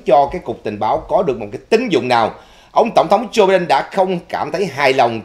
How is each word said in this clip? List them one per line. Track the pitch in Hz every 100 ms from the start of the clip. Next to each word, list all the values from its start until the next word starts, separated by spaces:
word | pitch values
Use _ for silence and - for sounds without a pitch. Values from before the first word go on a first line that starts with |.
| -
cho | 147 135
cái | -
cục | - 110
tình | 113 104
báo | 113 120 -
có | 160
được | 185 113
một | 104
cái | 123 -
tín | 226 254
dụng | 143 123
nào. | 120 107 - - - _
Ông | 151 226
Tổng | 160 165
thống | 202 240
Joe | - 190
Biden | 190 170
đã | 143 -
không | - 190 180 -
cảm | 87 147
thấy | 165 190
hài | 131 143
lòng | 135 120 113